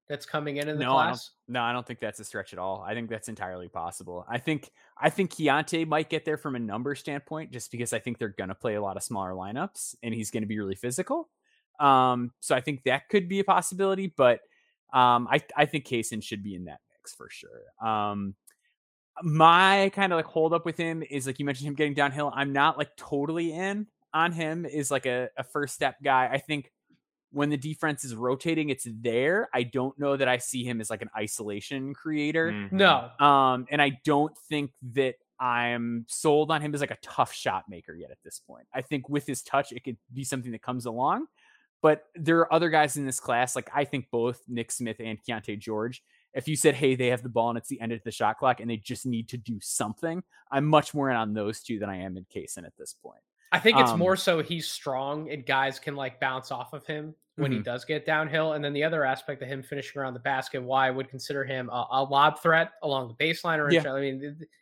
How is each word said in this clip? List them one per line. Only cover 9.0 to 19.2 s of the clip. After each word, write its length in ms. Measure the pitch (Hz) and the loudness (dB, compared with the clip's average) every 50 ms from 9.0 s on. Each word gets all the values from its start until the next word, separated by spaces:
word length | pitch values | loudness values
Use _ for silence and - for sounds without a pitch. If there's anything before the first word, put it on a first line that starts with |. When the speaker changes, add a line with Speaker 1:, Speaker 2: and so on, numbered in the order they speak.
| - | -8
Speaker 2:
smaller 280 | - 120 98 95 92 | -6 -6 -6 -6 -6
lineups 640 | 92 92 92 98 107 135 175 202 - - - - - _ - | -6 -8 -8 -8 -6 -6 -6 -6 -8 -10 -12 -12 -12 _ -8
and 100 | 120 113 | -6 -4
he's 160 | 113 107 104 | -4 -6 -4
gonna 160 | - 117 107 | -4 -4 -4
be 140 | 101 107 107 | -4 -4 -4
really 160 | 104 95 95 | -4 -4 -4
physical. 540 | - - 123 127 - 185 - 269 339 320 - _ _ _ _ _ _ _ _ _ - | -6 -6 -6 -4 -4 -4 -2 -4 -4 -4 -8 _ _ _ _ _ _ _ _ _ 2
Um, 520 | 147 143 135 131 127 127 123 123 123 120 - _ | 6 6 8 8 6 6 4 2 -2 -4 -6 _
so 120 | - - 147 | -2 0 0
I 60 | 127 | 0
think 240 | 123 156 147 127 - | 0 -2 -4 -2 0
that 240 | 131 123 139 - - | 0 0 0 0 0
could 220 | - 202 185 175 | 0 0 0 0
be 100 | 196 196 | 0 0
a 60 | 196 | 2
possibility, 640 | 202 190 180 175 - 185 180 196 196 196 190 196 180 | 4 4 4 2 0 -2 -2 0 0 0 0 -2 -2
but, 340 | - - 135 123 120 107 - _ _ _ _ _ _ _ _ _ - | 2 6 6 6 6 4 0 _ _ _ _ _ _ _ _ _ 4
um, 340 | 131 123 123 120 120 123 113 | 6 6 6 6 4 4 2
I, 80 | 127 147 - - - | 0 0 0 0 2
I 100 | 147 147 | 2 2
think 220 | 147 - 151 - - | 2 2 -4 -6 -4
Kaysen 340 | 131 117 110 - 120 110 | -4 -4 -2 -4 -6 -8
should 220 | 104 - 117 104 98 | -8 -8 -10 -10 -8
be 100 | 104 95 | -10 -10
in 120 | 90 90 | -10 -10
that 160 | 82 71 - _ _ | -12 -14 -16 _ _
mix 220 | _ _ - - - | _ _ -20 -20 -20
for 140 | - 62 53 | -18 -18 -20
sure. 340 | - - - - 57 58 53 - _ - | -18 -20 -20 -20 -20 -20 -20 -20 _ -6
Um, 540 | 110 113 110 107 104 104 104 101 98 98 95 _ _ _ - _ _ _ _ _ _ _ _ _ _ _ - - | -4 -2 0 0 0 -2 -2 -4 -4 -6 -8 _ _ _ -20 _ _ _ _ _ _ _ _ _ _ _ -14 -6